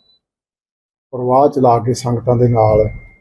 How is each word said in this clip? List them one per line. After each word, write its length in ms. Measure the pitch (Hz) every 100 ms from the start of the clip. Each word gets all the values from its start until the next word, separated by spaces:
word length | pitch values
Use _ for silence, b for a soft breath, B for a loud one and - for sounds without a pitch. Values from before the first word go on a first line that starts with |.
| _ _ _ _ _ _ _ _ _ _ _
ਪ੍ਰਵਾਹ 360 | 123 123 127 147
ਚਲਾ 300 | 139 127 117
ਕੇ 160 | 110
ਸੰਗਤਾਂ 420 | 120 123 117 120 120
ਦੇ 120 | 123
ਨਾਲ 360 | 117 110 107 107 - - _